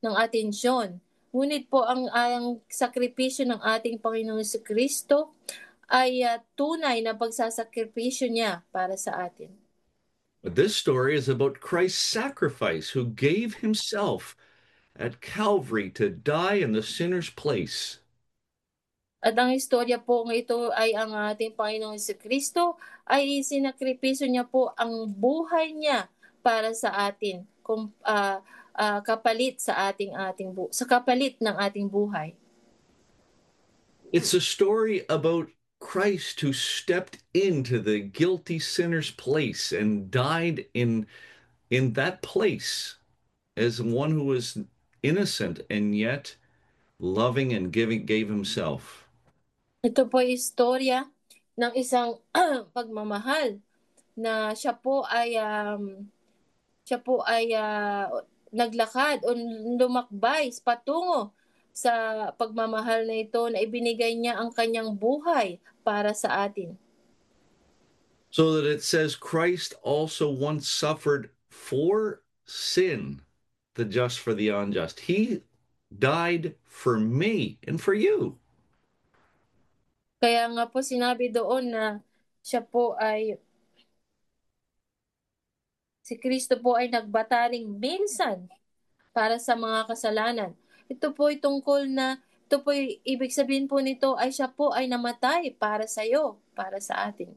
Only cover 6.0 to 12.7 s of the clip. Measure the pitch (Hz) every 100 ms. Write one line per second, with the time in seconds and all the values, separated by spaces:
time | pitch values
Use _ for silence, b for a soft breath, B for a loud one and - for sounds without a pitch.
6 | 254 254 247 233 _ - 285 330 302 233
7 | 226 214 233 226 226 226 - - 220 233
8 | 240 269 254 226 220 175 _ 185 185 190
9 | - - 180 _ 170 202 _ _ _ _
10 | _ _ _ _ - 87 196 - - 127
11 | 131 151 131 120 139 135 - 175 185 -
12 | - 220 262 269 156 123 104